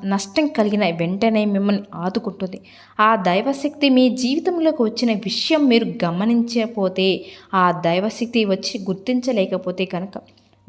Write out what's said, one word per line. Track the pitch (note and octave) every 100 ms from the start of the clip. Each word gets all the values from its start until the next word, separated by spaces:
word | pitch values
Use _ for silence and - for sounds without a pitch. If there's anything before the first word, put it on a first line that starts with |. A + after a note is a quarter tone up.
నష్టం | G3 G3 - - D4+
కలిగిన | D4+ G#3+ G#3
వెంటనే | F#3 E3 E3 G3 A3+ A3
మిమ్మల్ని | G#3+ G3 G3 G3+ -
ఆదుకుంటుంది. | E3 F3 A#3 G#3+ F#3 F3+ F#3+ - - - -
ఆ | G#3+ A3
దైవశక్తి | F3+ F3+ B3 C4+ C#4+ D4 C#4+
మీ | B3+ B3+
జీవితంలోకి | B3+ B3 D4 E4+ F4 D#4+ D#4
వచ్చిన | A3 A3 A#3+
విషయం | G#3 G3 - - D#4 C#4+
మీరు | A#3 G3 E3+
గమనించకపోతే, | F3 F3 G#3+ A#3 A#3 A#3 A3 A3 F#3+ F#3+ F#3+ F#3 - - -
ఆ | F#3+ F3+
దైవశక్తి | E3+ E3 F3 G#3 - A#3 A#3
వచ్చి | G#3 F#3+ - G#3
గుర్తించలేకపోతే | F#3+ F#3+ - B3+ B3 A3+ F#3 F#3 F#3 F3+
కనుక, | F#3 F3 G3 - - _ _ _